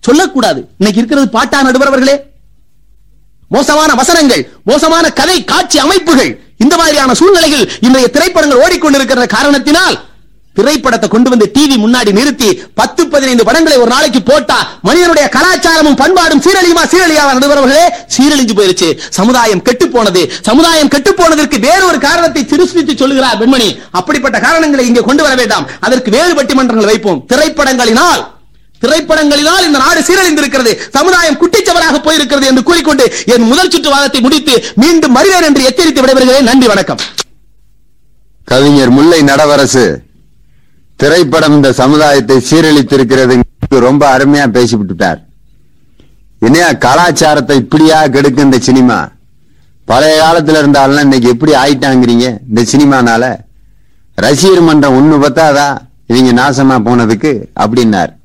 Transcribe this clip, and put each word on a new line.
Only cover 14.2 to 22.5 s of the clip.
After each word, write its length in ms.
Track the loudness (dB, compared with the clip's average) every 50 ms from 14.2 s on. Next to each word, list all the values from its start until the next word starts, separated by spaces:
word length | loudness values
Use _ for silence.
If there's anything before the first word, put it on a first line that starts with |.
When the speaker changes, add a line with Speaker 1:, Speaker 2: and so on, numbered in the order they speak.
| 0 2
Speaker 1:
போட்டா 280 | 0 0 0 -2 -2 -2 -2 -6 -10 -8 -4 -2
மனிதனுடைய 380 | 0 2 2 2 2 0 0 0 0
கலாச்சாரமும் 640 | 0 0 0 0 0 0 0 0 2 2 2 2 2
பண்பாடும் 420 | 0 0 2 2 0 2 0 0 0
சீரழியுமா? 400 | 2 0 2 0 0 0 0 0 0 0
சீரழியாதா 420 | 0 2 2 0 0 0 0 0 0
நடுவர் 240 | 0 0 0 0
அவர்களே? 240 | 2 2 2 2 2 2 0 -4 -12 -10 -2
சீரழிஞ்சு 420 | 0 0 2 2 0 0 0 0 0
போயிருச்சு. 280 | 0 0 0 0 -2 -4 -4 -4 -8 -10 -4 -2
சமுதாயம் 460 | 0 0 2 2 0 0 0 -2 -2 -2
கெட்டு 200 | 0 0 -2 -2 0 0
போனது. 260 | -2 0 0 -2 -2 -2 -6 -8 -4 0
சமுதாயம் 440 | 0 2 2 2 0 0 0 0 -2
கெட்டு 180 | 0 0 0 0 2
போனதற்கு 380 | 2 0 2 0 -2 -2 -4 -2 0 0
வேறொரு 320 | 0 2 2 0 0 -2 -2 -2
காரணத்தை 360 | -2 0 -2 -2 -2 -4 -4 -2